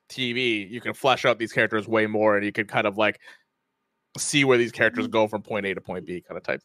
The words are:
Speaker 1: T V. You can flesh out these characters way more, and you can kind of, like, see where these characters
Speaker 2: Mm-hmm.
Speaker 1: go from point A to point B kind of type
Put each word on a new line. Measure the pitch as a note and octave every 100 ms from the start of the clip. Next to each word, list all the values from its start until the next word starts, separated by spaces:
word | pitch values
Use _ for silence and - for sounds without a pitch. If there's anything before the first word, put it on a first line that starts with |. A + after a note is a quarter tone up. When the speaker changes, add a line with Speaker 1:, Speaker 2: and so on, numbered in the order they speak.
| _
Speaker 1:
T | - B2+
V. | B2 B2 G#2+
You | F#2+ A#2
can | A2+
flesh | G#2+ C#3 A#2+
out | C3 A2+
these | A2+
characters | - A2 A2 G#2
way | A2+ G#2+
more, | G#2+ G#2+ G2+
and |
you | G2+
can | G2+ G#2
kind | B2+ G#2+
of, | G2+
like, | G#2 - - - _ _ _ _ _ _ _ -
see | - D3 C#3
where | A#2+
these | A#2
characters | - A2+ B2
Speaker 2:
Mm-hmm. | B2+
Speaker 1:
go | A2 G#2+
from | G#2+
point | - A2 G2
A |
to | F#2
point | - F#2 F2+
B | F2+
kind | - E2+
of |
type | - -